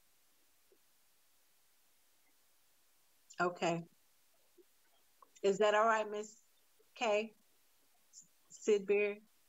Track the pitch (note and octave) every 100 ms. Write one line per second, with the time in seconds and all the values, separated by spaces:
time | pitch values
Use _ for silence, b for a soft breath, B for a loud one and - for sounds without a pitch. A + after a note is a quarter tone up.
0 | _ _ _ _ _ _ _ _ _ _
1 | _ _ _ _ _ _ _ _ _ _
2 | _ _ _ _ _ _ _ _ _ _
3 | _ _ - - F3+ F3+ E3+ E3+ E3 _
4 | _ _ _ _ _ - - _ _ _
5 | _ _ - - G3 F#3+ G#3 G#3+ A3+ A3
6 | G#3 G#3 G#3+ - _ _ _ _ _ -
7 | A#3 G#3 A3 - _ _ _ _ _ _
8 | _ - - _ - - - G#3 F#3+ G3+
9 | G#3 G#3 - _